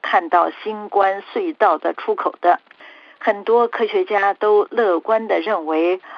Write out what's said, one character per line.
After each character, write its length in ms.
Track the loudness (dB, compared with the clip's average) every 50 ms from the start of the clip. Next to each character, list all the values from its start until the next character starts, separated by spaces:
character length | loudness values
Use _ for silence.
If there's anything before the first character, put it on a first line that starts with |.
看 260 | -6 0 0 0 0 2
到 220 | 2 2 2 2
新 400 | -2 -6 -10 -8 -8 -8 -8 -2
冠 340 | 0 2 2 2 0 -2 -8 -8
隧 240 | -6 -4 -4 -4 -2
道 220 | 2 2 2 2 2
的 160 | -2 -4 -6
出 220 | -4 -4 -4 -4
口 180 | -2 -2 -6 -6 0
的。 180 | 2 2 2 2 _ _ _ _ -20 -20 -20 -20 -20 -20 -16 -6
很 240 | -2 -2 -2 -2 0
多 240 | 2 2 4 2 2
科 180 | 0 -2 -4
学 180 | 0 0 -2 0
家 280 | 0 0 0 0 0 0
都 340 | 0 2 4 4 4 2 0
乐 280 | 0 0 2 2 2 0
观 280 | 0 0 0 0 0 0
地 120 | -2 -2
认 280 | 0 -2 -2 -4 -2 -2
为， 340 | 0 0 2 0 0 -2 -6 -14 -18